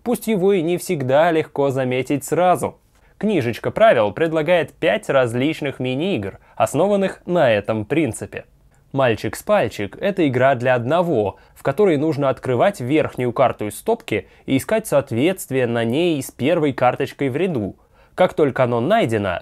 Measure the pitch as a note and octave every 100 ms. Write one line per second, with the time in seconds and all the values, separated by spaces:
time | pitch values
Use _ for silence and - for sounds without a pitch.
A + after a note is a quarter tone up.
0 | A#3 A3 A3 G#3 F#3+ G3 D#3+ F3 - D#3+
1 | B2+ C#3 E3+ D#3+ D3 C#3 C#3 C3 B2+ B2+
2 | C3 C#3+ - D#3+ F3+ D3+ F#2+ - _ _
3 | _ - G#3 F3 A#2+ G#2 C3 - A3 C3
4 | G#2 - E3 D#3+ D3+ F3 D3+ - E3 G#3+
5 | - C3+ B2 A#2+ D3 D3+ C#3+ - B2+ C3
6 | F#3 C#3 G2 - _ - A2+ C3+ G3 G3+
7 | F#3+ - - F3 C3 G#2 G#2+ A2 G#2 D3
8 | C3+ - G2+ - - _ _ _ _ C3+
9 | B2+ G#2 A#2 - - G#3 A#2+ - G2+ -
10 | G3 G3 D3 A#2+ C3 B2+ B2+ B2 A#2 E3+
11 | F3 B2 G2 - - - - C#3 G3+ C#3+
12 | D#3+ C#3 C#3 - C3 B2 F#3+ G3 B2 D#3
13 | B2 - B2 A2 A#2+ - G#2 - - A3+
14 | - G#3 - - - C3+ - A3 - C#3+
15 | - A#2 E3 F#3+ - C3 A#2+ A#2 A#2 C#3
16 | F3 D3 - - C3 F3+ D3 - B2+ -
17 | C3+ - C#3 C3+ F#3+ C3 G2 - _ _
18 | _ - F#3 - C#3+ A#2+ B2 A#2+ C#3 A3+
19 | D3 A2 G2 E2+